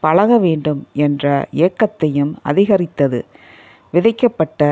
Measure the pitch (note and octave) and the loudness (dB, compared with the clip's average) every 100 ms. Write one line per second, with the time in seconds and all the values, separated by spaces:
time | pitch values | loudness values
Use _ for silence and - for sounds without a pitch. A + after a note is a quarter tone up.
0 | D#3 E3+ A3 A#3 F3+ D#3 D3+ C#3 - C#3 | 0 2 2 2 2 0 -2 -6 -6 -2
1 | D3 C#3+ D3 C#3 - C3+ F3+ - G#3+ - | -2 0 0 -2 -2 -2 -2 0 -4 -2
2 | D3+ C#3+ C#3+ E3 - D#3 G#3 F#3+ E3+ - | -2 -2 -4 -4 -4 0 2 0 -2 -2
3 | C3+ B2 - - - - - - _ F3 | -2 -2 -8 -18 -20 -20 -20 -20 _ 0
4 | A3 A3+ A#3+ - D#3 - D3 | 0 0 -2 -2 -6 0 0